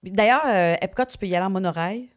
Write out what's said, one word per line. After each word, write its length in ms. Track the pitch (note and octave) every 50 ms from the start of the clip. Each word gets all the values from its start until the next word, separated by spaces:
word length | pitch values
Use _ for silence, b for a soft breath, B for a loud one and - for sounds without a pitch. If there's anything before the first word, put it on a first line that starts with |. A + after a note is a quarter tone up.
| -
D'ailleurs, 400 | F3+ F#3+ G3+ G#3+ G#3+ B3 C#4 D#4
euh, 300 | C#4 A3+ F#3 F3 E3+ E3+ -
Epcot, 220 | - - - - B3+
tu 120 | B3+ - -
peux 100 | - F#3+
y 80 | F3+
aller 100 | F3 F#3
en 40 | G3
monorail 580 | F#3+ F#3 F#3+ F3 E3 E3 E3 F3 G#3 A#3 B3 B3 _